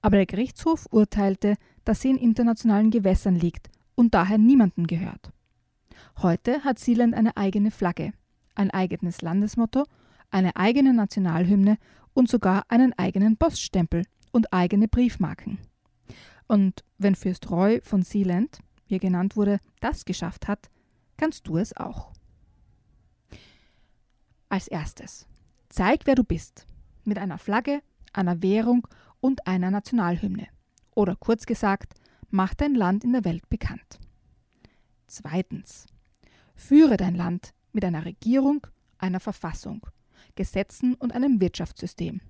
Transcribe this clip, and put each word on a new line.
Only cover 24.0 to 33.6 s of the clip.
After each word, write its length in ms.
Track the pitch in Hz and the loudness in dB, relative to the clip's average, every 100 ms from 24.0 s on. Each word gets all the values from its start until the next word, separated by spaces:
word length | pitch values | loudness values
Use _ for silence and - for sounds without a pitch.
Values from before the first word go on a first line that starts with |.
| _ _ _ _ _ | _ _ _ _ _
Als 180 | 190 - | -6 -6
erstes, 600 | 165 151 - - - _ - _ _ _ | -10 -10 -12 -20 -20 _ -20 _ _ _
zeig, 320 | - 190 302 - | -2 2 2 2
wer 100 | 262 | 0
du 80 | |
bist, 420 | - 165 - - - - - _ - | 0 -4 -8 -20 -20 -20 -20 _ -8
mit 140 | 202 | -6
einer 180 | 190 170 | -6 -8
Flagge, 440 | - 214 254 285 _ _ - | -4 -2 -2 -6 _ _ -10
einer 280 | - 180 170 | -4 -2 0
Währung 460 | 185 208 226 247 - - _ _ | 0 2 2 0 0 -18 _ _
und 260 | 254 269 - | -2 -2 -2
einer 240 | 185 180 | -2 0
Nationalhymne. 760 | 202 - 240 175 170 202 190 - _ _ _ _ | -2 -2 -2 0 -2 -4 -6 -12 _ _ _ _
Oder 220 | - 196 190 | -2 -2 -2
kurz 300 | - 226 - | -2 -4 -2
gesagt, 480 | 226 208 196 - _ _ _ - | -2 -2 -2 -6 _ _ _ -4
mach 240 | 190 190 | -2 -2
dein 220 | - 294 262 | -2 0 2
Land 280 | 180 202 240 | 2 0 0
in 80 | |
der 100 | 254 | 0
Welt 240 | 185 165 _ | -2 -6 _
bekannt. 500 | 220 | -6